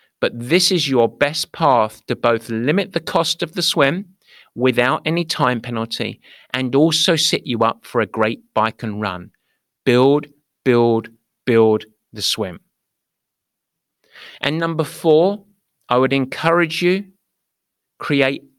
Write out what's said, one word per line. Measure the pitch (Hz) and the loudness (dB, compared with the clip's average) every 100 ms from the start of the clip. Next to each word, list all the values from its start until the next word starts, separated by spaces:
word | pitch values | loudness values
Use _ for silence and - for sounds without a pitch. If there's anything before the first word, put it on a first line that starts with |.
| _ - | _ -4
but | 104 | -4
this | 117 120 170 185 | -4 0 0 2
is | 185 143 | 0 0
your | 131 117 | 2 2
best | - 143 151 - | 0 -2 -2 -10
path | - 160 123 110 - - | -2 2 2 2 -4 -8
to | 120 | -2
both | 120 117 117 | 0 0 -2
limit | 113 120 175 196 | -4 -2 -2 -2
the | - | -6
cost | 160 180 170 - | -2 -2 -2 -4
of | 160 | -6
the | - | -4
swim | 165 - 139 170 202 _ _ - _ - | -4 2 2 0 -6 _ _ -20 _ -2
without | 127 123 123 147 - | 0 2 0 0 -2
any | 165 160 | -4 -4
time | - 139 123 | -2 0 -2
penalty | 117 120 113 - 104 107 _ - _ | -6 -6 -6 -6 -8 -10 _ -20 _
and | 127 131 131 | -6 -2 2
also | 160 156 - 165 | 2 2 0 0
set | - - - | 0 -4 -4
you | 117 | -2
up | 113 113 - | 0 -2 -6
for | 123 | -4
a | 107 | -2
great | 110 110 117 _ | 0 -2 -2 _
bike | - 110 - | -2 -2 -2
and | 117 104 | -8 -6
run. | 107 90 90 _ _ _ _ _ | -6 -8 -14 _ _ _ _ _
Build, | - 120 131 147 151 _ _ _ | 0 4 4 2 -2 _ _ _
build, | - 120 117 113 110 _ _ _ - | 0 2 4 2 -2 _ _ _ 0
build | 117 113 110 - _ _ | 4 4 2 -2 _ _
the | 113 | -8
swim. | - - 98 85 _ _ _ _ _ _ _ _ _ _ _ _ _ _ _ - - - | -6 -4 -6 -10 _ _ _ _ _ _ _ _ _ _ _ _ _ _ _ -20 -20 -8
And | 139 156 | -6 -2
number | 165 160 | -2 -2
four, | 151 - 170 156 180 202 _ _ _ _ - | -6 -2 4 6 4 0 _ _ _ _ -2
I | 123 | 2
would | 131 | 2
encourage | 139 131 - 160 170 170 160 | 0 -2 -2 0 2 0 0
you, | 175 185 196 _ _ _ _ _ _ _ _ - | 0 -2 -4 _ _ _ _ _ _ _ _ -12
create | - 143 135 139 - | -4 0 0 -2 -10